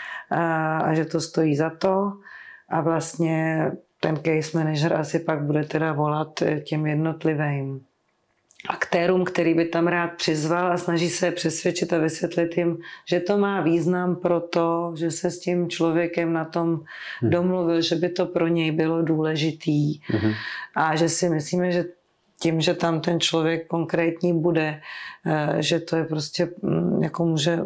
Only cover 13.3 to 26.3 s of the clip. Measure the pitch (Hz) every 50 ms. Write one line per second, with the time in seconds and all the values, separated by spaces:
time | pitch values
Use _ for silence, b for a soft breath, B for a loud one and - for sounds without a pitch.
13.3 | 202 202 202 202 196 190 160 160 165 175 156 160 180 180 180 180 180 175 - 175
14.3 | 170 170 170 170 - 175 170 165 170 170 170 170 170 151 165 165 160 - - 180
15.3 | 170 175 - 180 180 175 175 170 175 - 165 165 160 165 175 170 170 - 170 165
16.3 | 165 160 160 156 - 170 170 165 165 156 151 B B B B B B B 120 113
17.3 | 160 175 175 185 180 185 175 170 170 170 165 - 170 160 165 175 175 - 180 170
18.3 | 175 175 165 165 170 170 160 160 156 160 160 160 165 165 165 156 160 156 156 156
19.3 | 156 156 147 160 151 156 - 160 151 147 147 147 151 - B B - 107 107 107
20.3 | 110 110 B B B B B B - - 147 160 156 160 170 160 160 - - 175
21.3 | 165 156 147 151 - 180 180 180 175 175 170 175 - _ _ _ _ _ _ _
22.3 | _ - - 165 160 165 156 175 175 175 - 170 165 160 147 175 175 170 165 -
23.3 | - 165 160 165 165 165 165 - - 170 165 - - 170 165 165 170 165 - 175
24.3 | 175 165 156 175 165 160 156 156 151 147 B B B B B B B B - 165
25.3 | 156 156 151 147 160 165 156 147 175 165 165 - - 165 160 151 156 151 151 -